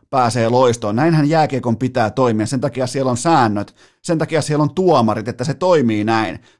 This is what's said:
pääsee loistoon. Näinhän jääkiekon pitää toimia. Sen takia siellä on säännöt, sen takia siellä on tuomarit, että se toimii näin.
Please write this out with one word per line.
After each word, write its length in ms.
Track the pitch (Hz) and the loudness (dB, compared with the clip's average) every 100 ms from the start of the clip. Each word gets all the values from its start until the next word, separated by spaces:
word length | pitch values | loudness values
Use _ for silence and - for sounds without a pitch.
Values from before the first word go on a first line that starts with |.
| - | -6
pääsee 400 | 135 123 120 113 | 0 0 0 0
loistoon. 460 | 123 127 - 107 110 | 4 2 2 -2 0
Näinhän 340 | 160 160 147 | 2 2 2
jääkiekon 480 | 160 156 127 123 113 | 2 0 0 -2 -2
pitää 320 | 127 127 110 | -2 -2 -2
toimia. 360 | 117 131 110 107 | 0 0 0 -2
Sen 160 | 135 | -4
takia 260 | 139 127 127 | -4 -4 -6
siellä 240 | 139 131 | -2 -2
on 60 | 123 | -2
säännöt, 580 | 170 160 117 104 101 _ _ _ | 2 2 2 0 -6 _ _ _
sen 160 | - 170 | -4 -4
takia 240 | 160 160 | -2 -2
siellä 220 | - 151 | -2 0
on 100 | 147 | 0
tuomarit, 540 | 151 185 151 110 107 113 | 0 2 4 2 0 -4
että 160 | - | -6
se 100 | 127 | -6
toimii 500 | 135 185 170 123 107 | -2 2 2 2 0
näin. 360 | 104 113 104 - _ _ | 0 0 -2 -6 _ _